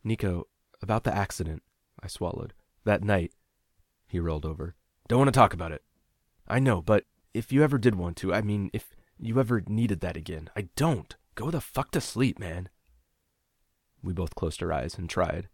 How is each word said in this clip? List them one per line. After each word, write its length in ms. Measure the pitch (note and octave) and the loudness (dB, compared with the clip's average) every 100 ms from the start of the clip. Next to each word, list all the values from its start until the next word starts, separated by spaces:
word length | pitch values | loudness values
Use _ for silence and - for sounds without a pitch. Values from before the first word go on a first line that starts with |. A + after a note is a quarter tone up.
"Nico, 460 | A2 A2+ G2 F2 - _ _ _ | -2 -2 0 -2 -6 _ _ _
about 240 | G2 A2 - | -2 0 0
the 100 | F#2+ | 0
accident," 480 | G2 - E2 D#2 _ _ _ - | -2 -4 -6 -8 _ _ _ -18
I 60 | - | -14
swallowed. 460 | - F2 - - - _ _ | -6 -6 -6 -12 -16 _ _
That 200 | G#2+ G2+ | 0 2
night, 300 | G#2 G2 E2 _ _ _ _ _ _ _ _ | 4 2 0 _ _ _ _ _ _ _ _
he 100 | F2+ | -4
rolled 260 | E2 D#2 D#2 | -2 -2 -4
over. 300 | D#2 E2+ - _ _ - | -6 -10 -12 _ _ 0
"Don't 120 | A#2+ | 4
want 100 | C#3 | 4
to 100 | C3 | 6
talk 140 | G#2+ | 6
about 180 | E2+ E2 | 4 -8
it." 140 | D2+ _ _ _ _ _ _ - | -10 _ _ _ _ _ _ -2
"I 120 | B2 | 2
know, 220 | C3+ F#2 | 4 2
but 240 | D#2+ G#2 - _ _ | 4 2 2 _ _
if 200 | - - | -8 0
you 100 | C3+ | 4
ever 140 | D3+ C3+ | 4 6
did 180 | A#2+ G2 | 4 4
want 220 | F2 E2 | -4 -4
to, 160 | F#2 | 0
I 80 | F2+ | 0
mean, 280 | G#2 G#2 G2 | 0 0 -2
if 220 | G#2 - - _ _ | -6 -10 -20 _ _
you 220 | A2+ A#2 | -2 0
ever 220 | A#2+ A#2 | 2 0
needed 400 | - G#2+ A2+ F#2 | 0 0 0 0
that 160 | F2+ E2 | -4 -6
again, 320 | D#2+ D#2+ D#2+ - | -8 -10 -8 -10
I 80 | F#2 - | -8 0
don't. 400 | D#3+ A#2+ - - _ - | 2 2 -4 -20 _ -8
Go 160 | A#2+ | -4
the 100 | B2+ | -4
fuck 300 | - - C#3 | -4 -4 -2
to 100 | - | -4
sleep, 380 | - - B2+ - | -4 0 0 0
man." 300 | G2 E2 F#2 _ _ _ _ _ _ _ _ _ _ _ _ _ | -8 -8 -10 _ _ _ _ _ _ _ _ _ _ _ _ _
We 120 | F#2 | -6
both 220 | F2+ E2 - | -4 -4 -4
closed 260 | D#2+ - | -6 -4
our 100 | F2 | -4
eyes 240 | D2+ - - | -2 -4 -8
and 120 | E2+ | -6
tried. 380 | - E2+ E2+ F2 | 0 0 -2 -8